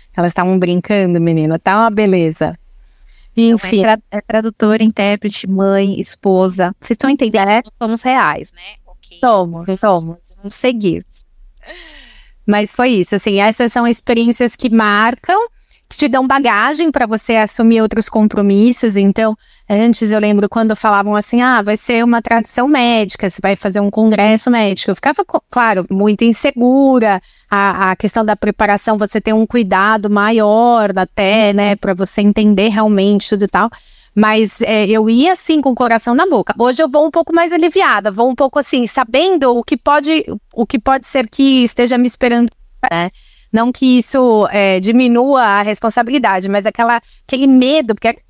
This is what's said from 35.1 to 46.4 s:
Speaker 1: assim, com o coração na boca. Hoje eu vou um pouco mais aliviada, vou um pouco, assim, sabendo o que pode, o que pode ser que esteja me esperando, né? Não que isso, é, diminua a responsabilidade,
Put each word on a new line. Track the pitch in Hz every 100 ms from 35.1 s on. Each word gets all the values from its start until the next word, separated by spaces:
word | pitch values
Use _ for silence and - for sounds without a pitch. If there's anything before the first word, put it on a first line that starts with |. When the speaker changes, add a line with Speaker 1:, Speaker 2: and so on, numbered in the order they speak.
| 233 339
Speaker 1:
assim, | 359 - 311
com | 269
o |
coração | 233 240 226 240 254
na | 370
boca. | 233 - 208
Hoje | 247 254
eu | 311
vou | 294 311
um |
pouco | 330 330
mais | 330 339
aliviada, | 339 330 381 311 214 208
vou | 196 247
um |
pouco, | 247 269 294
assim, | - 262 226
sabendo | 269 226 254 370 349 262 240
o |
que | - 269
pode, | 285 294 285 320 - 208 _
o | - 226
que | 233
pode | 269 269 -
ser | 269 233
que | - 269 262
esteja | 240 - 247 247
me | 247
esperando, | - 247 233 240 _ - - -
né? | 170 175 _ _ _ -
Não | 220 240
que | - 262 247
isso, | - 269 254 214 196
é, | 208 196 185
diminua | 196 240 254 233 269 262
a | 220 202
responsabilidade, | 208 208 226 240 233 285 226 190